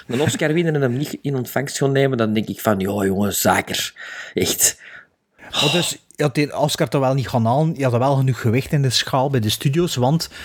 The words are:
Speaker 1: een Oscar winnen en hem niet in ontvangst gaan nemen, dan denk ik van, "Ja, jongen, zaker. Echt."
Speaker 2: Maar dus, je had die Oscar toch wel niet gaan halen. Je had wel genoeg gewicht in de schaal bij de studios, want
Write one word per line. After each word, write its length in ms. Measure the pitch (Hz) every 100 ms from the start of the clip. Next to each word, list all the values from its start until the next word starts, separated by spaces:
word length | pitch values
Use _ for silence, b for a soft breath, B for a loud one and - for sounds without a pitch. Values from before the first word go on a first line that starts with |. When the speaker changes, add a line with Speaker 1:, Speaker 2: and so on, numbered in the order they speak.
| -
Speaker 1:
een 140 | 120
Oscar 320 | 160 - 156
winnen 220 | 156 165
en 60 | 151
hem 160 | 135 120
niet 220 | 151 -
in 140 | 143 135
ontvangst 420 | 120 - 139 -
gaan 140 | 139
nemen, 260 | 135 139 127
dan 140 | 110
denk 160 | 107 101
ik 120 | 98
van, 180 | - 101
"Ja, 240 | 95 104
jongen, 300 | 95 95 101
zaker. 600 | 92 95 95 - - - B B B B
Echt." 460 | - 90 - - - B B B _ _ _ -
Speaker 2:
Maar 200 | - 147
dus, 260 | 175 165 - _ -
je 60 |
had 120 | 151
die 240 | 156 147 90
Oscar 300 | 147 - 156
toch 120 | 147
wel 140 | 131
niet 140 | 135 117
gaan 160 | 127
halen. 300 | 113 131 160 139
Je 80 |
had 140 | 135 117
wel 180 | 131 135
genoeg 240 | 135 123
gewicht 320 | 117 117 -
in 100 | 151
de 80 | 135
schaal 400 | - - 139 139
bij 100 | 135
de 80 | 104
studios, 460 | - 147 147 175 -
want 340 | 123 160 - B